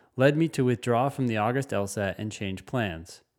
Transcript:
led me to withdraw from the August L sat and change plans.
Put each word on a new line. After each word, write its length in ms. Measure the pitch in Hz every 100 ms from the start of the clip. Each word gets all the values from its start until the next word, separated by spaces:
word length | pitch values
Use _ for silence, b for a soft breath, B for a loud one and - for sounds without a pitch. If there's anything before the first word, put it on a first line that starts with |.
| _
led 220 | - 139 151
me 100 | 160
to 160 | 143
withdraw 440 | 123 120 123 117 135
from 180 | 135 123
the 100 | 110
August 340 | 107 131 139
L 160 | 104 101
sat 280 | 110 98 -
and 120 | 107
change 340 | - 98 92
plans. 580 | - 131 104 80 85 - _